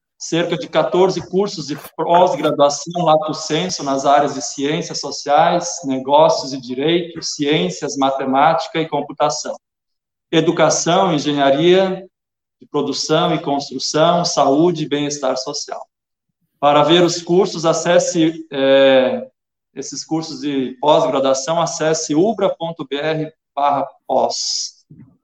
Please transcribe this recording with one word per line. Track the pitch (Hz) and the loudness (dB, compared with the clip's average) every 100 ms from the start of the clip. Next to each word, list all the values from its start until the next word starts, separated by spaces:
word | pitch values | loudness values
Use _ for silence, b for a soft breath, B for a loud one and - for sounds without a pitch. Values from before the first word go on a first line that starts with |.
| _ - | _ -18
cerca | - 165 170 170 | -6 -2 -2 -4
de | 151 | -4
quatorze | 160 151 175 185 165 - | -2 0 4 2 2 -4
cursos | 185 202 - 135 | -2 -2 -4 -10
de | 143 - - | -10 -12 -6
pós-graduação, | - 170 180 - 151 147 143 - 170 170 | 2 4 4 2 -2 2 2 0 -8 -2
lato | 165 156 - | 2 2 2
sensu, | 123 - 156 185 - | -8 -4 -4 -4 -6
nas | 143 135 143 | -4 -2 4
áreas | 143 135 | 4 2
de | 127 | -4
ciências | - - 139 170 160 156 | -10 -6 -4 -4 -4 -8
sociais, | 147 - 143 147 170 233 - - | -8 -8 0 2 4 0 -4 -8
negócios | 135 131 127 147 160 160 139 | -6 -6 2 4 4 2 -4
e | 135 | -10
direito, | 120 127 151 175 170 160 | -8 -4 0 0 -2 -10
ciências, | - - 143 156 180 - 139 135 | -10 -4 0 0 -2 -4 -8 -2
matemática | 135 135 131 135 151 160 - 165 | -2 -2 -2 2 2 2 -2 -6
e | 156 | -4
computação, | 147 139 - 151 147 131 - _ _ _ _ _ _ - | -6 -6 -4 -2 -2 -8 -12 _ _ _ _ _ _ -2
educação, | 165 160 170 156 160 165 175 190 | 0 2 2 2 2 0 2 2
engenharia | 151 143 143 139 143 170 185 190 185 190 _ _ _ _ _ | 0 -2 0 2 4 4 4 2 -4 -12 _ _ _ _ _
de | - | -8
produção | 147 135 131 - 156 175 | -4 -4 -4 0 0 0
e | 156 | -2
construção, | 143 143 - 127 - 151 165 175 | -2 -4 -6 -8 -4 0 2 2
saúde | 170 - 139 143 175 156 | 0 2 2 4 4 2
e | 139 | 0
bem-estar | 143 143 143 131 131 | 0 0 -4 -4 -4
social. | - - - - - _ _ _ _ _ _ - | -6 -10 -10 -12 -14 _ _ _ _ _ _ -2
Para | 143 147 | 2 4
ver | 147 170 | 4 4
os | 170 - | 4 0
cursos, | - 175 202 175 160 | 0 2 2 0 0
acesse, | 156 170 175 175 180 160 160 - | 0 2 2 2 2 0 0 -10
é, | 139 135 135 135 131 123 113 - _ _ _ _ | -2 4 6 6 6 4 -2 -8 _ _ _ _
esses | - 135 135 | -16 -14 -12
cursos | - 160 156 131 | -6 -6 -6 -8
de | 143 139 123 - | -4 -4 -4 -2
pós-graduação, | 151 156 156 139 135 131 - 170 | 2 2 2 0 0 0 0 0
acesse | 160 - 156 156 - | -2 -2 -2 -2 0
ubra | 151 202 202 190 | 2 2 2 -2
ponto | - 165 160 139 | -2 -8 -8 -8
B | |
R | 143 156 156 151 _ _ | -4 -4 -4 -6 _ _
barra | - 143 139 135 - - | -2 0 0 -4 -10 -4
pós. | 131 117 - - - - _ _ - - _ | 0 0 -2 -6 -6 -8 _ _ -20 -20 _